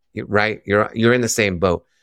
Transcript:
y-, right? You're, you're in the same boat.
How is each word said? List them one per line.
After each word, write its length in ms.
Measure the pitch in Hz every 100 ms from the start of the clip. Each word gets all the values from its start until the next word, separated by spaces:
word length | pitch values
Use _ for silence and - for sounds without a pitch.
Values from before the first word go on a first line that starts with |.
| _
y-, 80 | 107 123
right? 340 | 104 107 104 -
You're, 260 | 104 107
you're 200 | 113 113
in 80 | 123
the 60 | 117
same 300 | - 104 87
boat. 260 | 92 82 - _